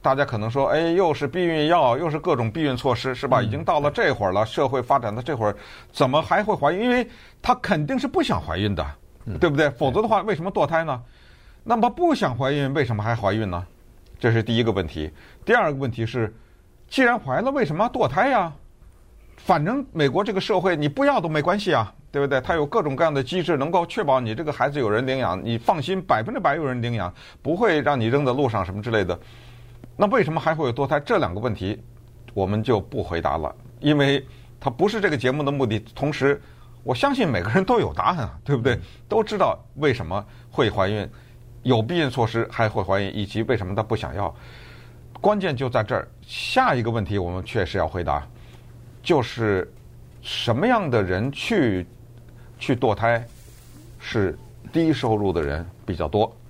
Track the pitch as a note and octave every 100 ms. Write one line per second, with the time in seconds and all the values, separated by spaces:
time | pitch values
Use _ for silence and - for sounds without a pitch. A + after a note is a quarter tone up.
0 | D3 C3+ C#3 A2 A2 B2+ C#3 C#3+ E3 E3+
1 | F3+ D3 C#3+ F3+ F3 D#3+ D3+ E3+ C3+ B2
2 | E3 D3+ F3+ C#3+ A2+ C3 D3+ B2+ C#3 A#2+
3 | C3+ B2 C#3 B2 A2+ C3+ F3+ D#3+ C#3+ C#3+
4 | G3 A#2 G2+ F#2+ G#2+ - C#3 C3 A#2+ C#3
5 | A#2+ G#2+ B2 C3+ G#2+ G2 - - - -
6 | C3+ C#3+ D#3+ F#3 G#3 F3+ C#3+ F3+ A#3+ B3
7 | B3 - - - - B3 - F3+ D3 C4
8 | C#4 F#4 D#4 A#2 D2 E2 G#2 F2 C#2+ C#2+
9 | - - - F#2 F3 C#3 D3+ - C#3+ C3+
10 | G#3+ G#3 G3 E3+ F3 F#3+ D3+ D#3+ E3 B2+
11 | A#2+ - - - - - - A#3 A#3 A#3+
12 | F4 D4 E3+ A#2 C3+ D3 C#3 C#3 B2 G#2+
13 | G#2+ A#2 G2+ G#2+ G#2+ F2 F2 - - -
14 | - - B2 A2+ A2 A#2 A#2 G2 E2 D2+
15 | D2+ - - - - A#3 F3+ C3+ C3+ A#2
16 | A2+ B2+ A2 - - - - - - -
17 | B3+ A#3+ A3+ G#3+ A#3+ C#4 C#3 D3+ A#3 B3+
18 | D#3+ B2+ B3+ B3 E3+ C#3+ - - - -
19 | - - - - - E3+ D#3 C4 C4+ E3
20 | C#3+ C#3 G#3 F#3+ - F#3+ F#3 E3 D3 D3
21 | C#4 C4 E3 D#3 D3+ G3+ G3+ C#3+ G#2+ -
22 | - C#3+ C#3+ C3 B2+ E3+ C#3+ A#3 D3+ C3+
23 | E3 C#3+ B2 F#3 D#3+ D3+ C#3+ F3 E3+ -
24 | E3+ C3 A#2 A2 D#3+ C#3+ C3 D3 A2+ G#2+
25 | C3 C3 A2+ F#2 A2+ A#2 - F3 C#3+ F#3+
26 | - A2+ A2 C4 D#3+ D3+ D3 B2 A#2+ A#2
27 | F2+ - - - - F3 A3+ D#3 C#3 C#3
28 | A2 C#3 C#3 B2+ C#3 G#2 F2 F#2+ A2 A2+
29 | F2+ F2 - - - - - - - -
30 | G3+ B3+ D#3 D3+ - D#3+ C#3+ A#2+ C#3 D3+
31 | D3 A3 B2+ F2+ B2 - F#2 - - -
32 | - - - - F#2+ G#2 A2 A2 - B2+
33 | F2+ E2+ D#2 D2+ D2 - - - D3 D3
34 | C#3 C#3 - - - - C#3 A#2 G3 A3
35 | F#3+ D3 B2+ C#3 C#3+ C#3+ B2+ G#2+ - -
36 | C#3+ D3 C3+ C#3 - - - - - B2+
37 | C#4 C4+ F#3 G#2+ F2 C#3 F#3+ A#3+ A2+ D2
38 | F#2+ F3 A2 - - C#3 B2+ A#2 - -
39 | - A3 A3 G#3+ D3 - - - D3 A#2+
40 | D#2+ F#2+ G2+ - - - A#2+ G#2 F#2+ G#2+
41 | G2 - - - - - C3 B2 A2 F3
42 | D3 B2+ A2 A#2 A2+ - A2 G#2 F#2 G2
43 | G2 - G2 G#2 A2+ A#2 F#2 G2+ G#2+ A2
44 | C#2 D2+ G2 - - - - - - -
45 | - - G3 G#3 F#3 B2+ C3 A#2+ G#2 A2
46 | - - - - - - B3+ C3+ A#2 A#2
47 | G2 G2+ F2 F2+ F2+ A#2 F2 G2 D#2 F#2
48 | E2 D2 - - - - - - - -
49 | - E3 A#2+ - A2 F#2+ - - - -
50 | - - - - - A#2 G#3+ A#3+ E3+ A2+
51 | F#2 F#2 A#2 C#3 - A3 B2+ F#2 F2 -
52 | - - - - - - - B2 B2+ G2+
53 | A#2 A#2 A#2 - - - - - - -
54 | - A#2 G2 - - - - D#3+ D#3+ D3+
55 | B2 G#2+ G#2 E2+ D2 D2+ E2+ - - E2
56 | D#2+ G#2 A2+ -